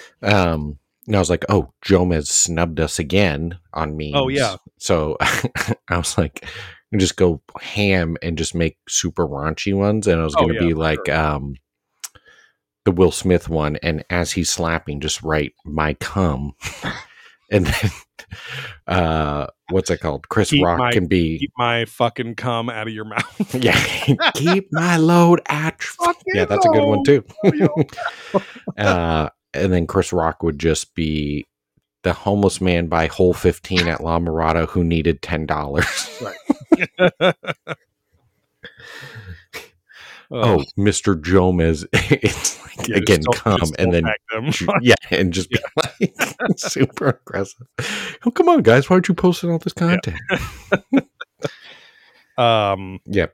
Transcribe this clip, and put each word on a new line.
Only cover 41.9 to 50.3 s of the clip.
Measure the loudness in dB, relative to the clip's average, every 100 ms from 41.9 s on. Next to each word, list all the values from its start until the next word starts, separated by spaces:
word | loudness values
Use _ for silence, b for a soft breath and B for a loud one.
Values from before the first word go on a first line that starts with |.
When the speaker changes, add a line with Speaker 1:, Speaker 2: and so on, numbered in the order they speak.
Speaker 1:
It's | -2 2 2 0 -2 -6 -8 -16 -10
like, | -2
Speaker 2:
Yeah, | 0
Speaker 1:
again, | 4 2
Speaker 2:
just |
don't, | 2 0
Speaker 1:
"Cum," | 2 2
Speaker 2:
just | 0 0
Speaker 1:
and | 2
Speaker 2:
don't |
Speaker 1:
then | 2
Speaker 2:
tag | 0 -4 -6
them. | -6 -4
Speaker 1:
ju-, | -2 -2 2
yeah, | 4 4 2
and | 0 0
just | 0 -2
be | -4
Speaker 2:
Yeah. | -4 -4 -4 -2
Speaker 1:
like, | -4 -2 -4 -2
<laughs> | -4 -4
super | -4 -2 -2 0 -2
aggressive. | -2 -8 -8 -8 -10 -16 -10 B -8 B B
"Oh, | -4
come | 2 4
on, | 6
guys. | 6 6 6
Why |
aren't | 2 2
you |
posting | 2 2 0 -2
all | -2
this | -4 -2
Speaker 2:
Yeah. | 0 0
Speaker 1:
content?" | -2 -8 -6